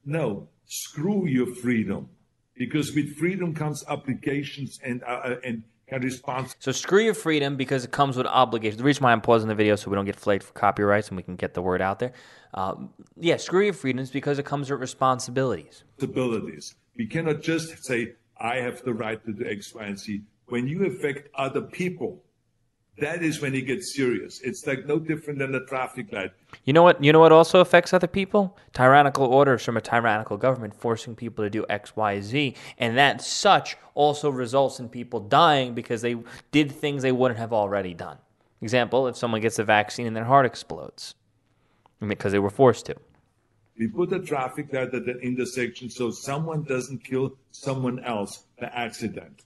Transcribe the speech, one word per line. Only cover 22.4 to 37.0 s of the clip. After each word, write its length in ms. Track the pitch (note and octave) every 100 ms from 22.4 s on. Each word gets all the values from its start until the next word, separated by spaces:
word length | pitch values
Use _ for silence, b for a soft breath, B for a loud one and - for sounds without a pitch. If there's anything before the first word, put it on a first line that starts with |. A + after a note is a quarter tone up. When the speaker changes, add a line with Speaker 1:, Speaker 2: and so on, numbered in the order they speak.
| _ _ _ _ _ -
Speaker 1:
that 240 | D3 F3
is 180 | D#3+ D3
when 140 | C#3
it 80 | C3+
gets 340 | B2+ A#2 - C#3
serious. 460 | B2+ G#2+ - -
It's, 260 | B2+ G#2 D3+
like, 180 | C3+ C#3
no 140 | D#3
different 400 | D#3+ D3+ D3+ C#3+
than 160 | C3+ C3
a 80 | B2+
traffic 460 | C3 B2+ - A2
light. 200 | A2 F#2+ _ B B -
Speaker 2:
You 80 |
know 100 | D3+
what? 180 | F3 -
You 120 | C#3+
know 60 | D#3+
what 120 | D#3+
also 300 | D#3+ E3 F#3
affects 320 | F3 F3 -
other 140 | F#3 F3
people? 500 | G3 F#3+ G#3 F#3+ b b
Tyrannical 520 | - B2+ C#3+ C#3+ C#3 C3
orders 380 | C3+ C#3 A#2
from 140 | - A2+
a 40 |
tyrannical 540 | - A#2 A#2 G#2+ A2 G#2
government 380 | B2 B2 G#2+
forcing 420 | - A#2+ A2+ - A2
people 300 | A#2 A2 G#2
to 60 |
do 140 | G#2+ -
X, 260 | G#2 - -
Y, 240 | G#2+ G2+
Z, 360 | G2+ C3+ C#3 B B -
and 180 | A#2+ A#2+
that 240 | C#3 -
such 560 | - - G3+ E3 - - b
also 360 | - D3 C#3+ D3
results 480 | B2+ A#2+ C3 C3+ -
in 100 | A#2+
people 300 | A#2+ A#2+ A#2
dying 560 | G2+ C#3 E3+ C#3+ B2+ A#2+
because 260 | A2 A#2
they 160 | A#2+ A#2+ A#2+ B _
did 200 | C#3+ D3
things 320 | C3 D3+ C#3+